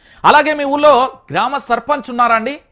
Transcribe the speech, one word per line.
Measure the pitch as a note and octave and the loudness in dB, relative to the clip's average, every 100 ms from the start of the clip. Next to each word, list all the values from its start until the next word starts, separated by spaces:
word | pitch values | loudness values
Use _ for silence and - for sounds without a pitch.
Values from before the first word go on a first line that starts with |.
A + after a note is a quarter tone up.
| _ - | _ -2
అలాగే | E3 C#4+ D4+ | 2 2 2
మీ | D4+ | -2
ఊళ్ళో | C#4 C#4+ D4 C4 B3+ - _ | -2 2 4 4 0 -6 _
గ్రామ | D3+ A#3+ C#4 | -4 -4 -6
సర్పంచ్ | - A#3+ A#3 D4 - | -4 -6 -2 -6 -4
ఉన్నారా | A#3+ A#3+ | -2 0
అండి? | A3+ A3+ C#4+ _ | 0 -2 -10 _